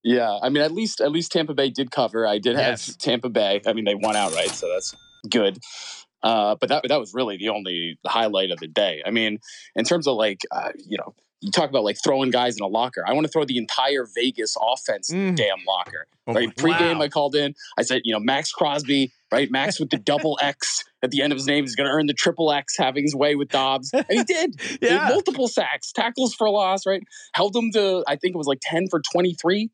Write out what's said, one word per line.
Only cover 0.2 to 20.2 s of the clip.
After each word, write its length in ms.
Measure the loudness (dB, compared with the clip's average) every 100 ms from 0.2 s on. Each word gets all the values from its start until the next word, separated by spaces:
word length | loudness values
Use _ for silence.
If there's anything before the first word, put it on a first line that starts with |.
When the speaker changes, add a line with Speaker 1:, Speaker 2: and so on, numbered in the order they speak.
| 2 0
Speaker 1:
I 60 | 0
mean, 120 | 2
at 100 | 2
least, 300 | 0 -4 0
at 100 | 0
least 200 | 0 0
Tampa 240 | -2 0
Bay 160 | 0 0
did 180 | 0 -2
cover. 380 | 0 0 2 0
I 100 | 2
did 180 | 2
have 180 | 2 0
Speaker 2:
Yes. 220 | -2 -8
Speaker 1:
Tampa 320 | -4 -2 0 0
Bay. 320 | 0 2 2
I 80 | 0
mean, 120 | 0
they 100 | -2
won 200 | 0 0
outright, 360 | 0 0 0 -2
so 180 | -2 -4
that's 240 | -4 -6 -12 -20 _ -2
good. 300 | 2 2 0 -16 -16 -16 -16 -20 _
Uh, 320 | 0 2 2 0
but 80 | 0
that, 180 | 0 2
that 120 | 0
was 140 | 0
really 220 | -4 -4 -2
the 120 | -2
only 480 | -2 -4 -4 -6 -6
highlight 460 | -2 0 2 0 -2
of 80 | -4
the 80 | -4
day. 340 | 0 0 0
I 60 | -2
mean, 300 | 0 0 -4 -12 -20 -8
in 80 | -4
terms 220 | 0 2 2
of, 80 |
like, 260 | 2 0 -2 -6
uh, 180 | -6 -6 -10
you 200 | -10 -8
know, 160 | -8 _ _ _
you 80 | -2
talk 180 | 0 2
about, 120 | 2
like, 140 | 0 0
throwing 260 | 0 2 2
guys 260 | 2 0
in 80 | -2
a 40 | -2
locker. 360 | 0 0 -2 0
I 60 |
wanna 140 | 0 2
throw 160 | 0
the 120 | 0 -2
entire 480 | -2 0 0 0 -2
Vegas 400 | -2 -2 0 -4 -2
offense 480 | 0 0 -2 -4 -2
in 60 | -2
Speaker 2:
Mm. 180 | 0 2
Speaker 1:
the 60 |
damn 220 | 0 0
locker. 400 | -2 -2 -4 -10 -14 _ -2
Speaker 3:
Oh 60 |
Speaker 1:
Right? 140 | 0 0
Speaker 3:
my 80 | 0
Speaker 1:
Pregame, 320 | 2 4 2 2
Speaker 2:
Wow. 40 |
Speaker 1:
I 60 | 0
called 260 | 0 2
in. 200 | 2 0 -6 -8 -4
I 40 |
said, 200 | 0 0
you 100 | 0
know, 60 | -2
Max 320 | 0 0 -2
Crosby, 600 | 0 0 0 0 0 0 _ _
right? 180 | 0 2
Max 300 | 0 -2 -2
with 100 | -2
the 80 | 0
double 400 | 0 2